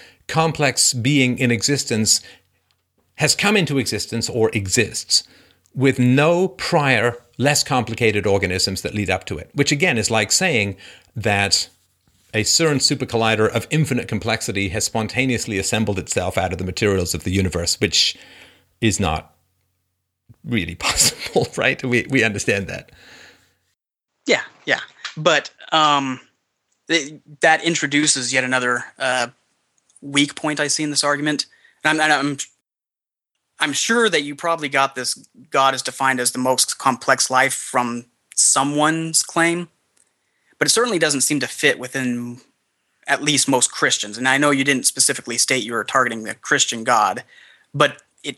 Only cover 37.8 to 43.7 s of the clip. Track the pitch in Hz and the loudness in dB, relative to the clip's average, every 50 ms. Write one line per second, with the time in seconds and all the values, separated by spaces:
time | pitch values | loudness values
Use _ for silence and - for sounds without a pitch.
37.8 | 120 120 120 120 123 _ _ _ _ _ - - - - - 139 135 143 147 147 | -2 -2 -4 -8 -10 _ _ _ _ _ -2 0 2 2 2 2 0 0 0 0
38.8 | 151 156 160 165 165 160 156 - - - - 170 165 170 170 175 175 - _ _ | 0 0 0 -2 -4 -2 -2 -2 -4 -2 0 0 2 2 0 -2 -6 -10 _ _
39.8 | _ _ _ _ _ _ _ _ _ _ _ _ _ _ _ _ 143 139 - 220 | _ _ _ _ _ _ _ _ _ _ _ _ _ _ _ _ 0 2 2 2
40.8 | 240 247 214 170 160 156 143 135 - - 151 143 123 117 - - - 143 - - | 0 0 0 0 0 0 0 0 0 0 0 -2 -2 -6 -6 0 2 2 2 0
41.8 | 123 123 - 139 131 123 123 120 120 120 120 123 - _ _ _ _ _ _ _ | -6 -8 -6 -4 -4 -4 -4 -6 -8 -10 -12 -16 -20 _ _ _ _ _ _ _
42.8 | _ _ _ _ _ - 143 139 143 151 147 131 - - 139 123 - - | _ _ _ _ _ -2 -2 0 0 0 0 2 2 2 2 2 2 0